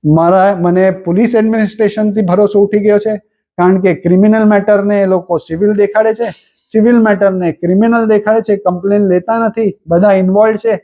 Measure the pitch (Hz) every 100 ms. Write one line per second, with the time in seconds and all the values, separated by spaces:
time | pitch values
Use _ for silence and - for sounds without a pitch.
0 | 151 160 170 190 196 190 175 180 190 185
1 | - 180 240 240 220 220 208 - 214 208
2 | 214 202 185 185 208 208 202 208 208 208
3 | 214 214 _ _ _ - 180 190 185 175
4 | - 185 208 220 214 208 196 208 202 202
5 | 190 185 175 165 - 160 208 208 202 214
6 | 220 226 233 - _ _ _ 220 220 240
7 | 220 196 196 190 175 156 175 190 226 233
8 | 220 208 208 220 220 202 190 175 196 202
9 | 196 180 180 226 226 220 214 - - 170
10 | 202 190 190 196 220 220 226 202